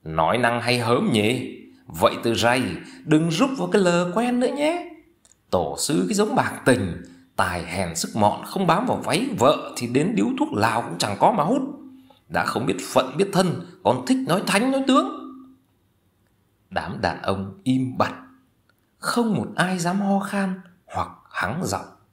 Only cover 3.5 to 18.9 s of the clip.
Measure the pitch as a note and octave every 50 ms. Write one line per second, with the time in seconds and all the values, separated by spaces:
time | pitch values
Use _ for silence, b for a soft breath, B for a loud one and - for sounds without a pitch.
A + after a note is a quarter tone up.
3.5 | C4+ - F3+ F3 A3 G#3 F#3+ F3 F3 F3 F3+ F3 F3+ A3 A#3+ A#3+ B3 B3 B3 -
4.5 | - C#4+ D4 D#4 E4+ F4 E4+ E4+ - - - _ _ _ _ _ _ _ _ _
5.5 | - F#2 E2 C#2+ C#2 - - - D3+ F3+ F#3+ F3+ A3 F#3+ G#3+ G#3+ C4 - - -
6.5 | - - - C3+ B2 G#2+ G2+ F2 E2+ - B B B B B B B - G2 F2
7.5 | F2+ F2 E2 E2+ F2 F#2+ F#2+ E2 E2 - - - - A2+ G#2 G#2 - - - -
8.5 | - F#3 G3 E3 D#3+ G3 B3+ - G#2+ F#2+ - - C3 F3+ B3+ D4 A3+ - A#2 C#3
9.5 | C#3+ - - - - - B2 A2+ A#2+ C3+ D3+ G3+ A#3+ F#3+ G3+ B3 C4 - D4 -
10.5 | - G#2+ G#2+ A2+ A2 A#2 - - - - - G#2+ G2 - - F#3+ A#3 F#3 C#3+ F3
11.5 | B3+ - C4+ - - - - B B B B B B B B _ D#2+ F2 F2 -
12.5 | - G#2 A#2+ - - - - - - B2+ B2+ C3 - D3+ G3 F#3+ - F3 F#3+ F3
13.5 | C3+ G2+ E2+ B B B - G#2 B2 - - - C4 C4 - - E3 G3 - F3
14.5 | F3 G3+ A#3+ C4 C4+ C#4 C4+ C4 B3+ C#4+ F#4+ - - - - - - - - -
15.5 | - _ _ _ _ _ _ _ _ _ _ _ _ _ _ _ _ _ _ _
16.5 | _ _ _ _ F#2+ E2+ D#2+ E2+ - - F#2+ F2 D#2+ - - - G2 G2 G2 G2+
17.5 | - - _ B2+ C3 C3 C3 A#2+ - - G#2 - - - - - - _ _ _
18.5 | _ _ _ _ _ _ _ _